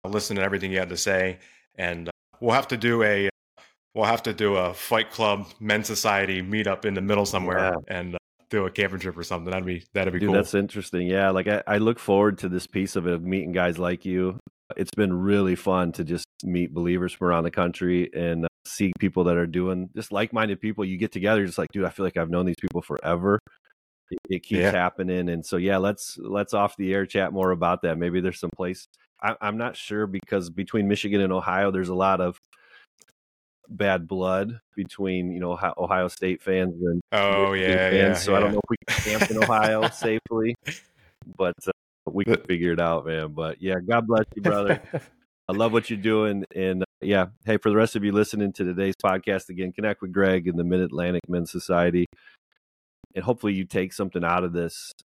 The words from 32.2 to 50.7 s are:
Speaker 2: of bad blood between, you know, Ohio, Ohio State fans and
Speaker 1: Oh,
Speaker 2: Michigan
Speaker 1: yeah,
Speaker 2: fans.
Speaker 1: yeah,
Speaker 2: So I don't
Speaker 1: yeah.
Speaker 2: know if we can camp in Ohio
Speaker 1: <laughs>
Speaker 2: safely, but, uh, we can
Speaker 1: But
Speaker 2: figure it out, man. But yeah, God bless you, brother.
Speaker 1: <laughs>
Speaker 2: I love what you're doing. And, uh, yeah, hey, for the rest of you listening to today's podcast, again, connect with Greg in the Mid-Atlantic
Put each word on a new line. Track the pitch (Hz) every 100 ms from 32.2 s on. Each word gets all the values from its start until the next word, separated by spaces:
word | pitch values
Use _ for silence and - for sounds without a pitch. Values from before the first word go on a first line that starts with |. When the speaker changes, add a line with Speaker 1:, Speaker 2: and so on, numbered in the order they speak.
Speaker 2:
of | 90 - _ _ _ - _ _ _ _ _ _ _ _ _
bad | 95 101 92 82
blood | 95 92 92 104 117 _
between, | - 92 - 95 92 90
you | 90
know, | 87
Ohio, | 87 92 -
Ohio | 87 92 90
State | - 92 90
fans | - 92 92 85
and | 87 87 -
Speaker 1:
Oh, | 104 101 98 98
Speaker 2:
Michigan | 95 92
Speaker 1:
yeah, | 92 92
Speaker 2:
fans. |
Speaker 1:
yeah, | 95 98
Speaker 2:
So | 90 95
I | 98
don't | 101
Speaker 1:
yeah. |
Speaker 2:
know | 104
if | -
we | 117 -
can | - 107 107
camp | 196
in | 110
Ohio | 110 110 110 110 107
Speaker 1:
<laughs> |
Speaker 2:
safely, | - 113 110 - 113 113 117 - - _ _ _ _ - 92
but, | 90 - 95
uh, | - _ _ -
we | 90
can | 101
Speaker 1:
But | - -
Speaker 2:
figure | 87 87
it | 82
out, | 85 82 73
man. | 80 78
But | 76 80 -
yeah, | 92 92 90
God | 117 113
bless | 110 110
you, | 107
brother. | 101 104 101 151 -
Speaker 1:
<laughs> | 156 - _ _ _ -
Speaker 2:
I |
love | 95 113
what | 113 -
you're | 110
doing. | 107 107 107 101 -
And, | 95 95 92
uh, | 92 _
yeah, | 101 101 90 -
hey, | 107 107
for | 110
the | 104
rest | 113
of | 110
you | 101
listening | 101 104 107 101
to | -
today's | 92 90 95 95
podcast, | 101 95 107 95 -
again, | 90 92
connect | - 107 104
with | 95
Greg | 92 95 92 87
in | 85
the |
Mid-Atlantic | 87